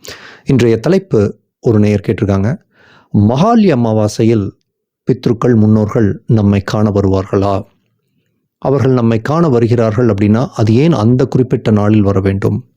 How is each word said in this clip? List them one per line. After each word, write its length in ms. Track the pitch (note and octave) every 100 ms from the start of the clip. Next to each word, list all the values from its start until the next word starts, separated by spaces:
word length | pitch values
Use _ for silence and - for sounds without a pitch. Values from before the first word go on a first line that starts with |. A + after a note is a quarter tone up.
| - - - - -
இன்றைய 300 | C3 A#2+ A2+
தலைப்பு 420 | D3 F#3+ - A#2+ G2+ - _ _
ஒரு 160 | - G#2+
நேயர் 240 | G#2 G2+ -
கேட்டிருக்காங்க. 440 | G#2+ G2+ G2 G2+ D#3+ _ _ _ _ _
மகாலி 560 | G#2+ G#2 C3 G3+ A#3 G3+
அமாவாசையில் 760 | C3 A#2 A2 G#2+ - A2+ A2+ G2 - _ _ _ _ -
பித்ருக்கள், 480 | A2 - A#2 B2 A#2
முன்னோர்கள் 540 | G#2+ G#2+ G#2 B2 G#2 F#2+ -
நம்மை 340 | A2+ G2+ G2+
காண 240 | - A2 G#2+
வருவார்களா? 680 | G2+ G2 F#2+ F#2+ G2+ G2 F#2+ - _ _ _ _ _ _ _ _ _
அவர்கள் 320 | C#3+ C#3 C3+
நம்மை 280 | B2+ A#2 A2+
காண 220 | - D#3 E3+
வருகிறார்கள் 600 | A#2+ A2+ A#2 A2 G#2 B2
அப்படின்னா, 300 | G2 G#2+ A2 D#3+ -
அது 180 | G#2+
ஏன் 260 | A2+ D#3 D#3
அந்த 180 | G#2+ B2+ C3
குறிப்பிட்ட 460 | C#3 B2+ B2 -
நாளில் 340 | G#2 G#2 G#2+ G2+
வர 100 | G2
வேண்டும்? 400 | G2 G2 G#2+ G#2+ -